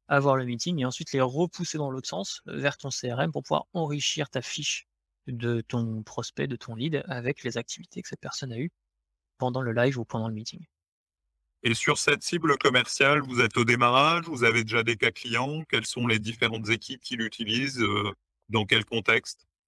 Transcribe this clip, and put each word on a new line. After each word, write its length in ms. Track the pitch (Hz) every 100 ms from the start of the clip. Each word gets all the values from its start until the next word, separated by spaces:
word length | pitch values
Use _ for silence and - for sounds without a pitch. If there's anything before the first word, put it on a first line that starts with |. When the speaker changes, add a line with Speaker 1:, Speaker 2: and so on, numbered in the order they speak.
| -
Speaker 1:
avoir 280 | 143 139 131
le 100 | 123
meeting 340 | 120 175 170
et 60 | 127
ensuite 260 | - 165
les 80 | 139
repousser 560 | 127 139 175 - 175 156
dans 140 | 143
l'autre 180 | 131 -
sens, 320 | 175 196 - -
euh, 100 | 139
vers 200 | 139 -
ton 120 | 139
C 220 | - 123
R 80 | 120
M 100 | 165
pour 120 | 147
pouvoir 240 | - 151 -
enrichir 560 | 175 156 147 - - 143
ta 100 | 135
fiche 460 | - - 143 - - _ _ _ -
de 340 | 120 117 117
ton 420 | - 120 117 110
prospect, 420 | 104 - 113 - 139
de 100 | 120
ton 180 | -
lead, 300 | 113 147 143 -
avec 360 | 127 120 110
les 160 | 120 117
activités 420 | - - 175 -
que 80 | -
cette 120 | 147
personne 320 | 139 - 135
a 60 | 117
eues 120 | 165 _ _ _ _ _ _ -
pendant 240 | 127 127
le 120 | 127
live 260 | 113 123 127
ou 80 | 110
pendant 220 | 117 113
le 60 |
meeting. 300 | 107 113 - - _ _ _ _ _ _ _ _ _ 120
Speaker 2:
Et 60 |
sur 240 | 117 - 143
cette 260 | - 143
cible 360 | - - 156 135
commerciale, 640 | 139 123 123 - 139 151
vous 180 | 135 123
êtes 160 | 113 -
au 80 |
démarrage, 600 | 117 120 120 127 151 170 170
vous 180 | 135
avez 200 | 117 113
déjà 180 | 110 117
des 140 | 117 110
cas 140 | 120
clients, 520 | - 120 117 135 156 156
quelles 160 | 120 110
sont 200 | - 120
les 120 | 110
différentes 500 | 104 113 120 113 107
équipes 320 | 113 - 131
qui 160 | - 120
l'utilisent, 640 | 113 - 107 117 139 131
euh, 320 | 107 104 101 - _ _ -
dans 160 | 110 101
quel 180 | 113
contexte ? 640 | 107 113 104 110 - - _ _